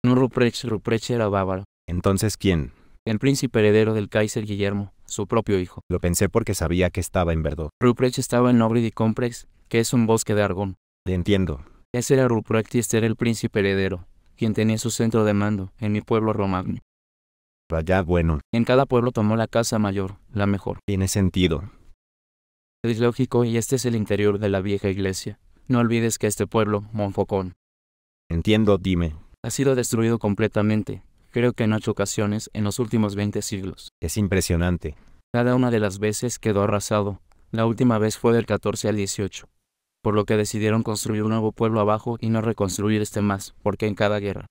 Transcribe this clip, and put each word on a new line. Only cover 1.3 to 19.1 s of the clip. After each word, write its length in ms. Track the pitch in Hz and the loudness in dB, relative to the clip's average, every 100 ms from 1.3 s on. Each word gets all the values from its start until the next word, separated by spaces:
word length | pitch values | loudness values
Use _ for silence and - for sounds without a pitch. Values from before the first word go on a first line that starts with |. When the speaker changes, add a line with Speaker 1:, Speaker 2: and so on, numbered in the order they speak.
| 98 95 92 98 _ - | 0 -2 -4 -8 _ -6
Speaker 2:
Entonces, 480 | 87 101 95 110 - | -2 0 2 -2 0
¿quién? 360 | 101 85 64 _ _ - - | 0 2 -2 _ _ -12 -6
Speaker 1:
El 120 | 110 | -2
príncipe 400 | 135 139 131 113 | 0 0 0 2
heredero 360 | 107 104 110 | 4 4 4
del 160 | 110 101 | 0 0
Kaiser 340 | 110 107 117 | 0 0 -2
Guillermo, 480 | 107 101 101 101 101 _ - | -6 -4 -2 -2 -6 _ -12
su 200 | - 101 | -8 -2
propio 320 | 117 107 98 | -2 2 -2
hijo. 220 | 90 - _ | -2 -10 _
Speaker 2:
Lo 80 | 90 | -2
pensé 300 | 87 87 98 | 0 0 0
porque 260 | 117 113 | 0 -2
sabía 360 | 98 82 87 90 | -2 0 2 0
que 100 | 98 | 0
estaba 320 | - 95 85 | -2 0 0
en 100 | 82 | 0
Verdú. 280 | 78 73 76 _ | -2 -4 -8 _
Speaker 1:
Ruprecht 380 | 123 117 127 131 | 0 2 0 -2
estaba 320 | 127 120 123 | -2 2 4
en 100 | 120 | 4
Obrid 240 | 113 117 | 4 2
y 80 | 113 | 0
Comprex, 560 | - 110 110 123 120 - _ _ | 0 0 0 -4 -6 -20 _ _
que 120 | 117 | 0
es 140 | 117 | 2
un 120 | 127 110 | 2 4
bosque 280 | 113 - | 2 2
de 80 | 104 | 0
Argón. 340 | 101 90 101 92 _ _ | 0 0 -4 -6 _ _
Speaker 2:
Te 100 | - | -4
entiendo. 500 | 92 87 98 90 71 - _ _ | -2 2 2 2 -2 -12 _ _
Speaker 1:
Ese 220 | 123 - | -6 2
era 140 | 135 127 | 2 4
Ruprecht 440 | 113 - 113 107 123 | 0 0 -2 0 -2
y 20 | |
este 200 | 113 113 | 0 0
era 100 | 113 | 0
el 80 | 110 | 0
príncipe 420 | 117 113 113 110 | -2 0 -2 0
heredero, 480 | 98 98 95 90 - - _ _ | 2 2 -2 -4 -12 -20 _ _
quien 180 | 113 | -2
tenía 240 | 107 110 110 | 2 2 0
su 120 | 117 | -2
centro 320 | - 113 110 | 0 0 2
de 100 | 107 | 2
mando, 380 | 101 104 104 92 - | 2 0 -2 -6 -6
en 100 | 107 | -4
mi 120 | 104 | -4
pueblo 300 | - 113 110 | 0 0 0
Romagno. 460 | 104 98 92 92 - _ _ _ _ _ _ _ _ _ | 0 -2 -2 -4 -8 _ _ _ _ _ _ _ _ _
Speaker 2:
Vaya, 340 | 80 82 92 | -4 0 0
bueno. 360 | 85 87 82 76 - | 2 2 2 0 -2
Speaker 1:
En 100 | 117 | -2
cada 240 | 117 127 139 | 2 2 4
pueblo 240 | 123 120 | 0 0